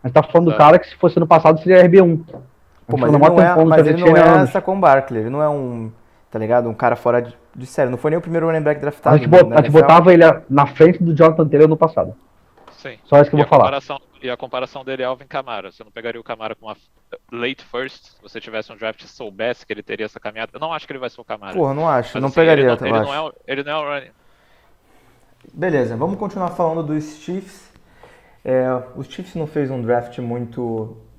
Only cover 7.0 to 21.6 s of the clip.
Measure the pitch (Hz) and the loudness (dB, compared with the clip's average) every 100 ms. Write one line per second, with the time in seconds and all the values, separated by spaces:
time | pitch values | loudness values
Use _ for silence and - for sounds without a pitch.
7 | 120 120 120 - _ - 127 - 131 123 | -2 -2 -4 -16 _ -20 -14 -6 -4 -4
8 | 151 165 170 165 165 160 151 147 147 - | -4 -6 -6 -6 -4 -4 -4 -4 -6 -6
9 | 151 151 123 180 135 117 147 156 147 170 | 0 0 6 6 6 2 4 4 6 6
10 | 170 175 165 - - 135 135 - 160 180 | 6 6 6 4 -2 -2 -2 4 2 4
11 | 170 151 165 160 156 143 156 156 160 - | -2 2 2 2 -2 2 2 2 -2 -4
12 | - - _ _ _ _ _ _ - 113 | -8 -10 _ _ _ _ _ _ -20 -20
13 | _ 143 143 151 - 147 98 139 - 139 | _ 4 4 2 2 2 2 -2 -10 -16
14 | _ _ 127 123 127 127 127 143 131 131 | _ _ -14 -12 -10 -10 -10 -14 -14 -8
15 | 127 127 135 139 131 110 95 _ 107 117 | -8 -8 -10 -12 -10 -14 -16 _ -20 -14
16 | 117 117 113 113 110 110 110 104 _ _ | -12 -14 -14 -14 -12 -14 -18 -20 _ _
17 | _ - _ 117 123 135 - 123 131 - | _ -20 _ -10 -10 -10 -14 -12 -12 -16
18 | _ _ 101 117 110 110 107 110 110 107 | _ _ _ -20 -14 -14 -14 -12 -12 -12
19 | - _ 117 98 113 120 _ 104 101 110 | -20 _ -20 -10 -8 -8 _ -16 -12 -12
20 | 107 - 107 110 113 - 156 160 - 139 | -12 -14 -18 -14 -16 -12 -12 -12 -14 -14
21 | 123 _ 117 107 101 175 | -14 _ -16 -16 -12 -6